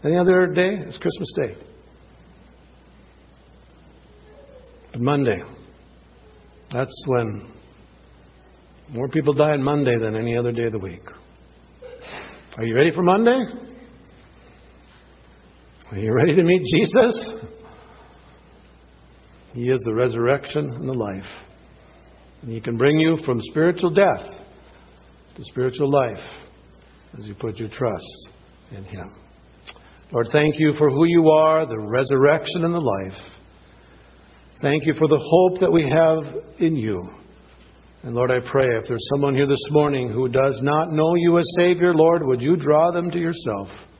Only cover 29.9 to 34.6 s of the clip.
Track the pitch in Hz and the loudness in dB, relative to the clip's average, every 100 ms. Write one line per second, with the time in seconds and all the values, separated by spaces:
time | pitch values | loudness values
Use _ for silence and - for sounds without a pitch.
29.9 | - - 123 117 151 151 147 156 143 147 | -20 -6 -4 0 2 2 2 0 2 0
30.9 | 131 170 170 156 156 156 156 151 110 104 | 2 4 4 6 6 4 2 -2 -6 -4
31.9 | 123 131 135 143 156 - 180 165 170 135 | -2 0 4 4 2 -2 -4 -2 -2 -2
32.9 | 98 95 92 - - - - _ - - | -2 -6 -12 -20 -20 -20 -20 _ -20 -20
33.9 | - - - - - - - | -20 -20 -20 -20 -20 -20 -6